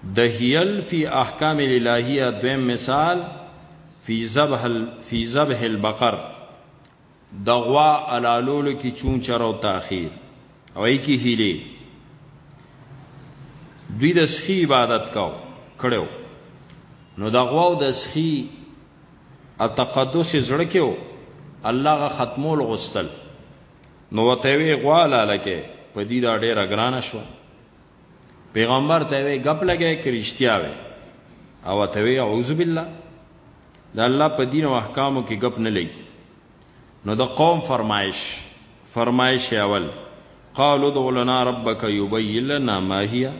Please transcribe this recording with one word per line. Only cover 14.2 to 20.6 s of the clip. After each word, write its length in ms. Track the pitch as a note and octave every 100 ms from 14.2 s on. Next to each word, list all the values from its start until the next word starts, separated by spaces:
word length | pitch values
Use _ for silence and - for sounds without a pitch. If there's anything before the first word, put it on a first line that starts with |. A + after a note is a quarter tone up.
| D#3+
سخی 380 | - - F#3+
عبادت 500 | D#3 C3 A#2 A2+ -
کاو، 180 | A2 F2 D2 - - - -
کړو. 260 | B2+ A2+ D#2+ - - - - - - - - - - -
نو 120 | G#2+
د 60 | A#2
غوا 280 | B2+ D3
او 120 | F3 E3
د 160 | C#3
سخی 560 | B2 - D#3 D#3+ D3 B2+ - - - - - - - - - - -
ا 100 | A2+
تقدس 680 | A2+ B2 - C3 C3 E3 D3+
زړه 280 | A#2+ C#3